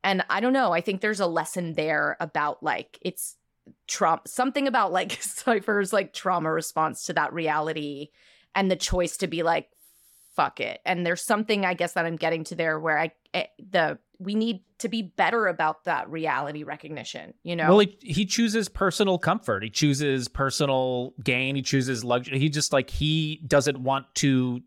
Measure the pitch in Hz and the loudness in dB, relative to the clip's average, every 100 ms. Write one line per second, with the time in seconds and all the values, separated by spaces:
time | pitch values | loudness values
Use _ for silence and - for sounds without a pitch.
0 | 190 190 - 185 240 269 226 170 175 190 | 2 0 0 0 2 2 2 2 0 -2
1 | 214 202 180 165 156 185 170 160 156 151 | -2 0 0 0 -4 -6 -4 -2 0 0
2 | 147 - 160 156 151 - 151 92 - - | 0 -2 -4 -2 -2 -2 -2 -4 -6 -8
3 | 185 - - - _ _ - _ - - | -8 -8 -12 -12 _ _ -20 _ -10 0
4 | 175 165 - - 262 277 277 240 196 170 | 2 2 -2 -2 0 0 0 2 2 0
5 | 208 - - - - 226 - 208 190 208 | -2 -6 -8 -4 0 0 2 0 2 0
6 | 196 - 185 175 160 160 156 - 156 - | 0 -6 -2 0 0 -2 -2 0 0 -2
7 | - 165 151 165 160 151 156 156 147 143 | -4 -2 0 -2 -2 0 -2 -4 -6 -10
8 | 151 _ _ _ _ 196 190 180 - 180 | -14 _ _ _ _ 0 2 0 0 0
9 | 180 - 180 165 165 165 - _ _ _ | 0 -2 -4 0 0 0 -4 _ _ _
10 | _ _ _ - 147 - 101 - - 180 | _ _ _ -2 -2 -2 -6 -4 -4 0
11 | 170 175 - 214 220 202 185 175 175 180 | 0 -2 0 0 2 0 0 0 -2 0
12 | 165 165 160 165 156 165 165 156 160 151 | -2 0 0 -2 -4 -4 -2 0 0 0
13 | 165 _ _ 175 - - 196 185 156 - | -2 _ _ -6 -6 -12 -2 2 2 -2
14 | _ _ 185 214 226 185 _ _ 233 226 | _ _ -4 0 0 -4 _ _ -4 -4
15 | 185 - 170 233 202 165 156 156 - 151 | -6 0 2 2 0 0 -2 -2 -4 -4
16 | - 160 160 131 143 151 147 151 - 151 | -4 -4 -2 -2 -4 -8 -12 -12 -12 -12
17 | - - 78 - 170 170 156 202 196 - | -10 -14 -16 -14 -8 2 8 8 8 0
18 | 208 156 202 - 233 220 196 - 196 - | -4 -2 0 2 2 2 -2 0 -2 2
19 | 196 180 - 214 - 101 110 - 147 139 | 2 2 0 0 -2 -4 -2 2 2 4
20 | 147 135 123 - 135 - 143 131 127 123 | 2 0 -2 -2 -2 0 2 2 2 0
21 | 127 - 123 127 131 139 131 135 127 120 | -4 -4 0 0 0 -2 0 0 2 -4
22 | 123 123 123 135 151 147 - 139 127 - | 0 0 0 0 0 0 0 0 0 -2
23 | 151 160 151 156 143 143 139 131 127 135 | 0 2 0 -6 2 4 4 -2 -2 -2
24 | - - 143 131 127 123 | -4 0 4 4 2 -4